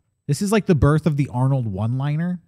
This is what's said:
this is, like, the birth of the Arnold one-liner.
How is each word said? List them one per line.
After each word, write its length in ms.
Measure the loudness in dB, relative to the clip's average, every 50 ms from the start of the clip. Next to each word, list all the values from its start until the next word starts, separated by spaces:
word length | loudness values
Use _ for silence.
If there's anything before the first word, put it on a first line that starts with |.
| _ _ _ _ _ -4
this 140 | -4 -2
is, 100 | 0 0
like, 140 | 0 0 2
the 100 | 2 2
birth 300 | 4 4 4 4 2 2
of 120 | 0 0 0
the 120 | -2 -2 -2
Arnold 340 | 0 0 0 0 0 -2 -4
one-liner. 720 | -4 -4 -4 -4 -2 -2 -4 -4 -2 -2 -2 -4 -4 -6 -10